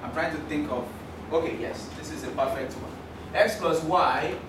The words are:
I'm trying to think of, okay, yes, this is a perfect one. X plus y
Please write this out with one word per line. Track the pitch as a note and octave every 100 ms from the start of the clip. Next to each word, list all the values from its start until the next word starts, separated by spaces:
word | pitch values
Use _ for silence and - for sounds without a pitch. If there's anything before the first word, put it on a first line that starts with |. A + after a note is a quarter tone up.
I'm | -
trying | D#3 E3
to | D#3
think | - D3 D3
of, | B2 - - - - -
okay, | E3 - -
yes, | - - - -
this | -
is | -
a | -
perfect | - - - -
one. | - - - - - -
X | - G#3+ -
plus | F3 D#3+
y | D#3+ F3+ F3 D3+ D#3 -